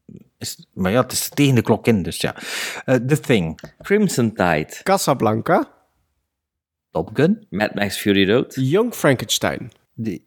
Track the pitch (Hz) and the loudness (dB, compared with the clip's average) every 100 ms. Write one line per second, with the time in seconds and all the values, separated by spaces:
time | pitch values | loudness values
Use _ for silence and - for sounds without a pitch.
0 | - - _ - - - - 95 92 123 | -20 -20 _ -16 -14 -14 -12 -4 0 2
1 | 123 - - - 143 120 113 107 123 107 | 0 -2 -4 2 4 4 2 2 2 2
2 | - - - - - - - - - 127 | 0 -4 -6 -6 -10 -8 -8 -8 -2 0
3 | 127 151 - 113 80 80 - - - 202 | 0 -2 2 0 0 -6 -14 -12 -2 2
4 | 202 - 113 - 90 78 76 - - 190 | 2 2 0 2 2 2 -2 -6 0 0
5 | - 127 107 110 131 190 285 _ _ _ | 2 0 0 0 0 0 0 _ _ _
6 | _ _ _ _ _ _ _ _ _ 80 | _ _ _ _ _ _ _ _ _ -6
7 | 80 110 165 220 - 95 107 - 101 - | -4 2 2 2 -4 -6 -6 -4 -4 -2
8 | 104 98 95 123 - - 131 190 240 - | 2 4 4 2 0 -4 0 0 -2 0
9 | 156 127 110 - 98 67 120 - _ - | 2 2 0 -2 -2 -4 -10 -18 _ -8
10 | 110 - | -6 -6